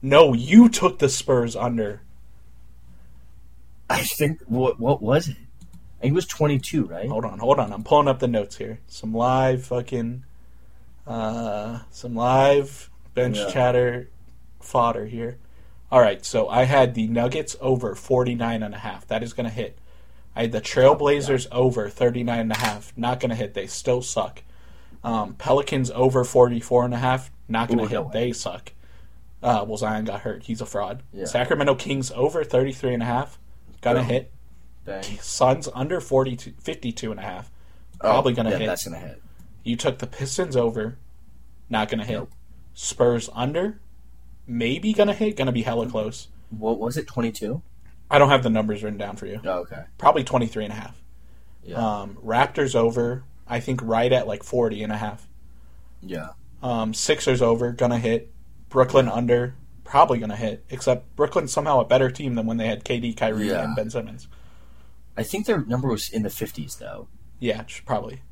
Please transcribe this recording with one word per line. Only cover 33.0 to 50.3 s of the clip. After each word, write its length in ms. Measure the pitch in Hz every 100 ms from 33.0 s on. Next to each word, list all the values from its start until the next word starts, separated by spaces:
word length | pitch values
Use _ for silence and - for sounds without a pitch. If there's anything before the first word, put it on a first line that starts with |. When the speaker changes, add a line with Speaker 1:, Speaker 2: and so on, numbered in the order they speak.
Speaker 1:
a 40 | 117
half. 320 | 120 143 - - - - -
Gonna 200 | 120 123
Speaker 2:
Boom. 80 | 120
Speaker 1:
hit. 240 | 123 - - - - - -
Speaker 2:
Dang. 180 | - 98 95 -
Speaker 1:
Suns 480 | - - 127 135 -
under 260 | 127 139 180
forty-two, 540 | - 135 135 120 - -
fifty-two 500 | - 160 123 113 113
and 60 | 101
a 20 |
half. 280 | 101 92 - - - - - -
Speaker 2:
Oh, 80 | 107
Speaker 1:
Probably 220 | 117 135
gonna 160 | 120 113
Speaker 2:
yeah, 80 | 92
Speaker 1:
hit. 80 | 107
Speaker 2:
that's 180 | 90
gonna 140 | - 82
hit. 240 | 85 60 - - - -
Speaker 1:
You 120 | 117 117
took 220 | 151 123
the 80 | 127
Pistons 500 | - 135 - 180 131
over. 420 | 117 113 110 123 - - - - - - -
Not 180 | 110 107
gonna 160 | 113
hit. 100 | 107 107
Speaker 2:
Nope. 120 | - - - - -
Speaker 1:
Spurs 540 | - - - 120 117 113
under. 460 | - 127 160 196 214 - - - - - - -
Maybe 460 | 240 233 151 202
gonna 200 | 214 208
hit. 240 | 202 214 208
Gonna 140 | 135
be 100 | 120
hella 260 | 113 117 117
close. 400 | 113 107 - - - -
Speaker 2:
What 280 | 110 110 113
was 180 | 113 147
it, 100 | -
twenty-two? 540 | - 117 110 107 143 - - - - -
Speaker 1:
I 80 | 143
don't 100 | 139
have 140 | 135
the 60 | 123
numbers 320 | 110 107 104
written 140 | 104 104
down 180 | 101 101
for 100 | 98
you. 140 | 104
Speaker 2:
Oh, 140 | 95 90
okay. 220 | 90 82 82 -
Speaker 1:
Probably 240 | 139 147
twenty-three 400 | 131